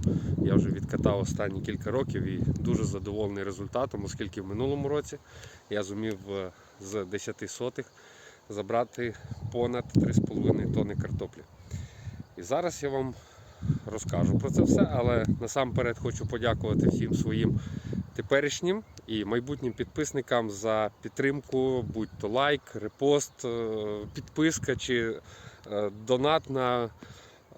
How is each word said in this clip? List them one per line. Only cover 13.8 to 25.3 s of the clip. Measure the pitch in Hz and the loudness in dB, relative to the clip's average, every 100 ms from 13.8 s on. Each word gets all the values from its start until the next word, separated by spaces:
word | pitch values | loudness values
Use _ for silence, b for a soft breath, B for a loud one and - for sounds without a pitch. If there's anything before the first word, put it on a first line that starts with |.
| 107 | -2
розкажу | 107 - 87 - - | -6 -2 2 4 4
про | - | 4
це | - | 4
все, | - - - | 6 6 6
але | 123 120 120 110 - | 4 4 4 4 0
насамперед | 117 139 127 127 120 113 | 0 0 2 2 0 0
хочу | 120 - 104 | -4 -4 -4
подякувати | 120 117 110 113 - - | 0 2 2 2 4 4
всім | - 117 | 4 2
своїм | - 110 110 107 - B B B B - - | 0 2 2 2 2 B B B B -4 -8
теперішнім | - 139 143 - 175 208 - - - | 2 4 4 0 0 0 -4 -16 -4
і | 107 101 | -2 0
майбутнім | 120 127 143 127 | 0 0 -4 -4
підписникам | 107 123 - 147 143 - 123 110 | -4 -6 -2 -2 -4 2 2 2
за | 101 110 110 107 - | -2 0 2 0 -4
підтримку, | 113 - 139 143 - 131 131 127 107 | -10 0 0 0 -2 0 2 0 -2
будь | 110 107 - | -4 -6 -4
то | 101 | -2
лайк, | 120 143 147 - 110 | 2 2 2 -2 -8
репост, | 104 - 139 143 - - 123 | -8 0 4 4 2 -6 -4
е, | 117 113 110 107 104 104 | -2 -2 -2 -4 -6 -8
підписка | - - - 160 151 - 127 | -12 -8 2 2 2 -2 -2
чи, | - 120 113 - B | 0 0 0 -4 B